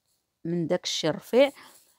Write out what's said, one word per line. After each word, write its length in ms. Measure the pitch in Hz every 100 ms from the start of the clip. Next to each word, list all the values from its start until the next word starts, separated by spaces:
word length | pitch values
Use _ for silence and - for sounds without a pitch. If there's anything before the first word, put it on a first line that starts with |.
| _ _ _ _ 165
من 220 | 175 160
داك 160 | 180
الشيء 280 | - - 156
رفيع. 400 | 190 - 233 277 - - - _